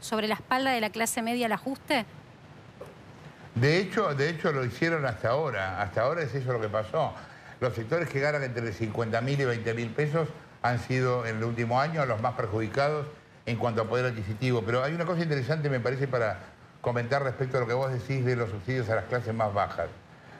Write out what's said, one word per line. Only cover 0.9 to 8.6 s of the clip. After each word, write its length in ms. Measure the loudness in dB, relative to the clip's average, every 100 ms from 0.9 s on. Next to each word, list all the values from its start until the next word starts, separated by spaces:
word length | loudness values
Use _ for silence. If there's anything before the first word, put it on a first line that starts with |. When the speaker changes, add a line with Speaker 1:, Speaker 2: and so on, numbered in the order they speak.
| 0 -2 0
Speaker 1:
media 240 | -2 0
el 80 | 0
ajuste? 540 | 0 -2 -8 0 0 0 -10 -20 -20 -20 -20 -20 -18 -18 -16 -20 -18 -18 -18 -8
Speaker 2:
De 240 | 2 4 4
hecho, 360 | 2 2 2
de 160 | 2 0
hecho 200 | 2 0
lo 140 | 2
hicieron 400 | 0 0 0 2
hasta 240 | -2 0 0
ahora. 540 | 2 0 -2 -2 -2
Hasta 180 | -2 0
ahora 220 | 0 0
es 120 | -2
eso 200 | -4 -2
lo 60 | 0
que 80 | 0
pasó. 420 | -2 0 0 -2 -4 -14 -20 -20 -4
Los 140 | -2
sectores 340 | -2 -2 0 0
que 100 | 0
ganan 260 | 0 0
entre 280 | -2 -4